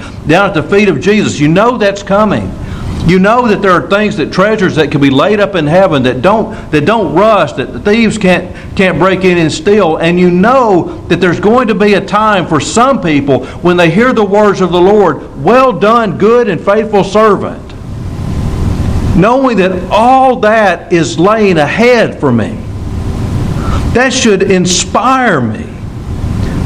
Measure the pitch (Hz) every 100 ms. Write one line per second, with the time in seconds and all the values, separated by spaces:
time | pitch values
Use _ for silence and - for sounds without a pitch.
0 | - - - 165 202 170 135 202 208 143
1 | 190 214 151 98 147 170 226 247 202 196
2 | - 196 214 120 92 - - - - -
3 | - 185 196 240 240 196 190 175 - 202
4 | 208 160 139 - 202 220 185 143 151 147
5 | 139 135 170 214 196 190 147 170 190 147
6 | 127 123 123 226 220 - - 151 139 226
7 | 175 151 214 208 147 - 123 120 202 220
8 | 220 - 185 180 180 - - - 190 156
9 | 180 185 185 175 160 - - 208 180 160
10 | 165 175 180 180 208 269 233 180 - -
11 | - 170 180 160 196 240 247 202 208 196
12 | - 208 214 202 156 - - - 254 277
13 | 175 147 139 127 - - 170 180 170 165
14 | 247 226 208 202 208 190 180 175 180 214
15 | 185 143 - - 143 240 262 185 202 233
16 | 220 151 202 233 233 160 - 208 220 202
17 | 180 208 220 185 98 - - - - -
18 | - - - - - - - - - -
19 | - - 196 247 262 226 185 185 - 185
20 | 233 262 262 233 208 226 202 170 - 170
21 | 143 120 180 220 208 170 143 139 240 240
22 | 170 - 143 120 101 - - - - -
23 | - - - - - - - - - 226
24 | 240 254 233 190 190 190 180 180 - 226
25 | 226 262 247 160 117 107 - - - -
26 | - - - - - -